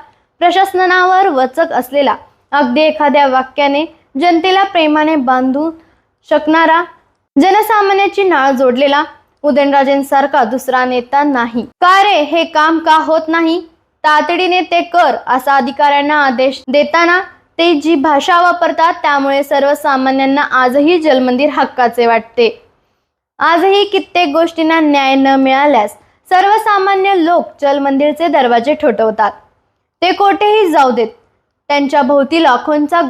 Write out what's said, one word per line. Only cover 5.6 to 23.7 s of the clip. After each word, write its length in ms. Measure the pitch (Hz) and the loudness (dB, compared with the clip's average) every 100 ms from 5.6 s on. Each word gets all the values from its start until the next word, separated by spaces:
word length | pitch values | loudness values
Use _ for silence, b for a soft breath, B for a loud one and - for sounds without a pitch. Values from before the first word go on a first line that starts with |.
| 320 320 b b b _ - | -4 -8 b b b _ -4
शकणारा, 540 | 302 302 320 320 330 349 _ _ _ _ 269 | -2 0 2 2 0 -2 _ _ _ _ 0
जनसामान्याची 800 | 370 403 415 427 392 392 392 392 | 2 2 2 0 0 0 0 0
नाळ 280 | 381 302 269 | 0 2 0
जोडलेला 540 | 262 262 240 277 285 302 - _ - | 2 0 2 0 0 -2 -10 _ -6
उदयनराजेंसारखा 1000 | 294 277 277 277 269 277 269 277 277 285 | -2 0 2 2 2 0 0 0 0 0
दुसरा 400 | 220 247 - 254 | -2 -4 -2 -2
नेता 380 | 254 247 240 277 | -2 -4 -2 -2
नाही. 400 | 294 262 233 233 | 0 -2 -4 -6
"का 400 | - - 359 381 | -8 -2 2 2
रे, 200 | 415 339 | 2 0
हे 220 | 294 330 | 0 -2
काम 340 | 330 311 311 330 | -2 0 0 0
का 180 | 320 311 | 2 0
होत 240 | 311 320 320 | 2 -2 -2
नाही? 320 | 330 320 349 339 _ _ _ | -2 -2 -4 -8 _ _ _
तातडीने 560 | 311 302 302 349 370 359 | -2 0 0 -2 0 -2
ते 200 | - 339 | 0 -2
कर," 360 | 339 349 311 - - | 0 0 0 -2 -4
असा 300 | 254 277 277 | -2 0 0
अधिकाऱ्यांना 680 | 262 285 294 269 285 302 | -2 0 0 2 0 0
आदेश 380 | 277 247 269 262 - | 0 0 -2 -4 -2
देताना 520 | 285 294 330 339 359 381 - _ - | -2 0 0 2 0 -2 -16 _ -2
ते 160 | 339 | 0
जी 200 | 302 302 | 0 0
भाषा 460 | 330 311 277 277 349 | 0 2 0 2 2
वापरतात, 540 | 349 349 330 320 330 349 | 2 0 -2 0 0 0
त्यामुळे 400 | 311 285 277 277 | -2 0 0 -2
सर्वसामान्यांना 1000 | 285 285 277 294 302 262 269 269 269 277 | -2 0 0 -2 -2 -2 -2 0 0 0
आजही 600 | - 254 254 277 294 349 | 0 0 0 2 2 2
जलमंदिर 480 | 311 262 254 247 294 | 2 0 0 0 -2
हक्काचे 560 | 285 269 - 240 240 233 | -2 -4 -2 -2 0 0
वाटते. 560 | 226 220 - 226 - _ _ _ _ _ _ _ - | 0 -4 -2 -2 -2 _ _ _ _ _ _ _ -4
आजही 460 | 302 339 381 | -2 0 2